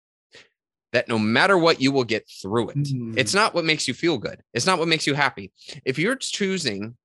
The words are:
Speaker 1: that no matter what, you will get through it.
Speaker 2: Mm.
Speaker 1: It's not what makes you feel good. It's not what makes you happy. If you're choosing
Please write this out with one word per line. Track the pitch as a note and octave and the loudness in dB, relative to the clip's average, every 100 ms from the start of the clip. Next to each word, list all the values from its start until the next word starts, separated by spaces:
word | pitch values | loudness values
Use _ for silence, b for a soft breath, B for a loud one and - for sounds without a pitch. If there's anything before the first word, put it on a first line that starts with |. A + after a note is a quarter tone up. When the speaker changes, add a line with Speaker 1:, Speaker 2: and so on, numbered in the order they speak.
| _ _ _ b b b _ _ _ | _ _ _ b b b _ _ _
Speaker 1:
that | A#2+ A#2+ | -2 0
no | A2+ | 0
matter | G#2+ A#2+ F#3 F#3+ | 2 4 6 6
what, | E3 D#3+ | 4 4
you | C3 | 2
will | C#3 | 2
get | A#2+ A2 - - | 0 -2 -4 -12
through | F#2+ A2+ G2+ | -4 -2 -2
it. | C#3+ | -2
Speaker 2:
Mm. | C#3+ C3 A#2 A2 | -2 -4 -4 -2
Speaker 1:
It's | G#2+ | 0
not | F#3+ G#3+ E3 | 2 2 0
what | D#3+ | -2
makes | D3+ - | -2 -2
you | B2 | -2
feel | F3 C#3 | 0 -2
good. | F#2+ - _ | -4 -12 _
It's | A#2 D3+ | -2 0
not | F#3 | 2
what | E3+ | 2
makes | D#3+ - | 0 0
you | C#3+ | 0
happy. | C#3 - G2 _ B C#3+ | 0 -2 -16 _ B -12
If | - C3 | -6 -2
you're | F3+ C4+ | 0 -2
choosing | - - G3 F#3+ D3 G2 G#2+ B2 | -4 -4 -2 -2 -4 -4 -8 -12